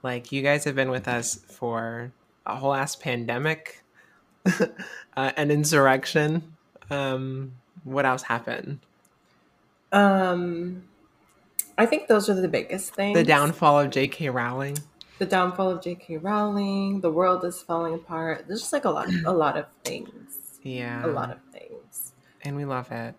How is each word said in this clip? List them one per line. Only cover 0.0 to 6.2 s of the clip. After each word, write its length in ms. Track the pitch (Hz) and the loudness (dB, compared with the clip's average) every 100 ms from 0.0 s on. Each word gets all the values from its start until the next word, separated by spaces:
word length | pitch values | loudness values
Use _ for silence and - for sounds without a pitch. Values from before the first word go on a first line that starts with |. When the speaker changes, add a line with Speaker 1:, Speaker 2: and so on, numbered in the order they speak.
Speaker 1:
Like, 300 | 131 123 123 | -6 -8 -6
you 80 | 139 | -2
guys 240 | 139 147 | 2 2
have 100 | 147 | 0
been 160 | 135 131 | -2 0
with 160 | 127 - | -2 -2
us 280 | 123 117 | -4 -4
for 760 | - _ - 120 117 113 117 120 - _ _ - | -8 _ -8 -6 -4 -6 -8 -12 -16 _ _ -8
a 100 | 117 | -4
whole 160 | 135 | -2
ass 240 | 135 143 - | 0 -2 -4
pandemic, 880 | 151 120 117 120 151 156 - - _ _ _ | -4 -4 -2 -2 -2 -4 -8 -20 _ _ _
<laughs> 320 | _ _ _ - | _ _ _ 0
uh, 240 | 165 165 - - - - | 2 -2 -4 -16 -16 -12
an 360 | - 135 143 147 | -4 -2 0 2
insurrection. 1040 | 147 151 160 135 131 - 160 | 2 4 6 6 4 2 0